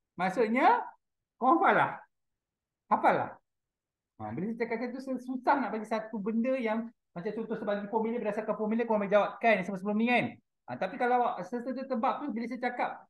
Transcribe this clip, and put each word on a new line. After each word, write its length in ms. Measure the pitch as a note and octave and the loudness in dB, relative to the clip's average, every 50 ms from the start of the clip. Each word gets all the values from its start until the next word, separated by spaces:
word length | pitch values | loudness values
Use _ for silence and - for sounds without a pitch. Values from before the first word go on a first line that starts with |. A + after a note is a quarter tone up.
| _ _ _ | _ _ _
maksudnya 680 | F3 F#3 F#3+ - C4 A3+ G#3+ A3+ C4 D#4 G#4+ A#4+ A#4+ - - - _ _ _ _ _ _ _ _ - | -4 -4 -2 0 0 0 2 2 4 6 6 4 4 0 -6 -12 _ _ _ _ _ _ _ _ 0
korang 180 | A3+ C4 D4+ D#4+ | 4 4 4 6
hafal 160 | F#4+ C4 G#3+ | 6 6 6
lah. 240 | E3+ C3+ C#3+ - - - _ _ _ _ _ _ _ _ _ _ _ _ _ _ _ _ | 4 4 2 -2 -6 -14 _ _ _ _ _ _ _ _ _ _ _ _ _ _ _ _
Hafal 280 | - - B3+ - B3+ F#3 | -2 0 4 4 4 4
lah. 140 | C#3 A2+ - - - _ _ _ _ _ _ _ _ _ _ _ _ _ _ _ - | 4 2 -2 -6 -12 _ _ _ _ _ _ _ _ _ _ _ _ _ _ _ -10
Ha, 100 | G#2+ G#2+ | -8 -6
bila 140 | A2 D3 F#3 A3+ | -4 -4 -4 -4
saya 60 | A3+ - | -4 -4
cakap 140 | A#3 A#3 A#3 A3 | -4 -4 -4 -4
macam 120 | B3 A3+ A3+ | -4 -6 -8
tu, 60 | C#4 | -8
saya 160 | C4 C4+ C4 A#3+ | -8 -6 -6 -6
susah 360 | - - C4 B3+ - - D4 C#4 | -6 -6 -8 -2 2 2 2 2
nak 120 | A#3 G3 G#3 | 2 -2 -4
bagi 140 | A3 G#3+ - | -6 -4 -2
satu 280 | A3+ G#3+ G#3+ - - G#3+ | -4 -4 -4 -4 -8 -6
benda 320 | F#3+ A3+ G#3+ A3+ A3+ C4 C4 | -4 -2 0 0 0 0 0
yang, 320 | C4+ A#3 G#3+ A3 A#3 A3+ A3+ - _ _ _ - | 0 0 0 -2 -2 -4 -6 -10 _ _ _ -12
macam 160 | F3 E3+ G#3+ | -8 -6 -6
contoh 240 | G3+ A#3 A3 - A3+ - | -6 -6 -6 -6 -6 -4
saya 80 | A3 | -2
bagi 240 | G#3 G3+ G3+ G#3 - | -2 -2 -2 -4 -2
formula, 260 | - A3 G#3+ A3+ A#3 A3+ | -2 0 0 0 -2 -2
berdasarkan 340 | G#3 G#3 G#3 A3+ G#3+ G#3+ G#3 | -2 -2 -2 -2 -2 -2 -2
formula 280 | - A3 G#3+ A3+ A#3 A#3+ | -2 -2 0 0 0 2
korang 220 | A3+ A3 G3+ G3+ F#3 | 2 0 0 2 4
boleh 40 | |
jawab 300 | G3+ G3+ F#3+ - - - | 4 4 4 2 0 0
kan, 160 | - A#3 G#3+ F#3+ F3+ | 2 4 4 4 2
sebelum-sebelum 340 | G#3 G3+ F3+ F#3 G#3 G#3 G#3+ | -2 -6 -4 -4 -2 0 2
ni 100 | A#3 B3 | 2 4
kan. 140 | B3 A3 C#3 A2+ - - _ _ _ _ _ | 4 2 2 0 -4 -10 _ _ _ _ _
Ha, 160 | - B2 B2+ | -12 -6 -4
tapi 160 | F#3 - C#4 | -4 -4 -2
kalau 240 | B3+ B3+ A#3+ B3 B3 | -2 0 2 4 4
awak 240 | - - - - F3 | 2 2 0 -4 -6
sesuatu 320 | - A#3+ A#3+ A#3+ C4 A#3 | -6 -6 -6 -4 -6 -6
tebak 480 | C4 C4 - B3+ A3+ A#3+ A#3 - - D4 | -6 -6 -4 -2 0 0 0 0 -2 -4
tu, 80 | C#4+ | -6
bila 160 | G#3 A#3 A#3+ A3+ | -4 -4 -6 -6
saya 240 | B3+ B3 B3 A#3+ | -6 -4 -4 -4
cakap, 320 | A#3+ - A#3 - - - - _ | -2 -2 -4 -4 -6 -10 -16 _